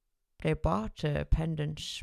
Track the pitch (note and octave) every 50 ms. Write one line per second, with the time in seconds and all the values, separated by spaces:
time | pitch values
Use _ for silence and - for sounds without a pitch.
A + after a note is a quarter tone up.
0 | _ _ _ _ _ _ _ - - D#3 D#3 D3+ - D#3 F3 G#3 A3 - - -
1 | - D3+ C#3+ D3 C#3+ - - - D#3+ D#3+ D#3+ D3+ D3+ D3+ D3+ D3+ - - - -